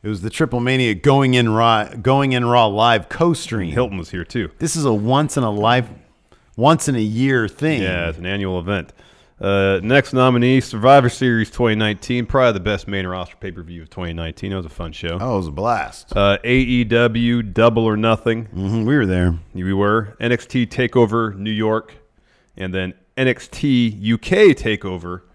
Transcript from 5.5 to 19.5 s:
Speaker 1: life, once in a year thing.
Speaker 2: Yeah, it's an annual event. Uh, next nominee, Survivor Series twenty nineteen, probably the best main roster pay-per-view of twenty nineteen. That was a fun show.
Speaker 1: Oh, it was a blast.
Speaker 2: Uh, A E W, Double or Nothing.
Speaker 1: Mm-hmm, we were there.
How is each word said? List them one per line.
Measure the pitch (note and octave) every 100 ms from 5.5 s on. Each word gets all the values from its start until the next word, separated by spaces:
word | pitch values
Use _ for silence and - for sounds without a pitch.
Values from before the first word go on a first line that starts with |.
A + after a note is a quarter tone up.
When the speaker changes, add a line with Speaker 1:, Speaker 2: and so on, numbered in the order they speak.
Speaker 1:
life, | G#2 G#2+ B2 B2 - _ _ _ _ _ -
once | C3 E3 -
in | B2+
a |
year | G#2+ A2 C3+ B2+ G#2+
thing. | - D#3 D3
Speaker 2:
Yeah, | F#2+ F2+ E2+
it's | D#2
an | F2+
annual | G2+ G2 F2+
event. | E2+ G2+ - _ - _ _ _
Uh, | G2 G2 G2 G2
next | G#2 C#3 -
nominee, | B2+ B2+ B2 B2 C3
Survivor | - A2+ A#2+ C#3 B2
Series | - C3 A2+ G#2+
twenty | - A#2+
nineteen, | G#2+ G#2+ G#2 - B2 A2+
probably | C3+ B2
the | G2+
best | F#2 G2 -
main | G2+ F#2
roster | F#2 F2+ -
pay-per-view | G2 F2+ E2 E2+
of | D#2
twenty | - E2+
nineteen. | E2 E2 E2 G2
That | F#2+
was | E2
a |
fun | - E2+
show. | D#2 G#2+ G2
Speaker 1:
Oh, | A#2
it | G#2+
was | E2+
a |
blast. | D2 G#2+ A2+ D2+ - - G#2
Speaker 2:
Uh, | G2+ G2
A | A#2 C3
E | B2 B2
W, | A2+ A#2 A#2+ A2+ A#2+ A#2+
Double | G#2+ F#2 A2+ A2+
or | A2+ G#2+
Nothing. | A2+ A2 A#2+ A2+ G#2+
Speaker 1:
Mm-hmm, | F#2 G2 A2+ A2
we | C#3+
were | G#2
there. | F2+ F2+ E2 -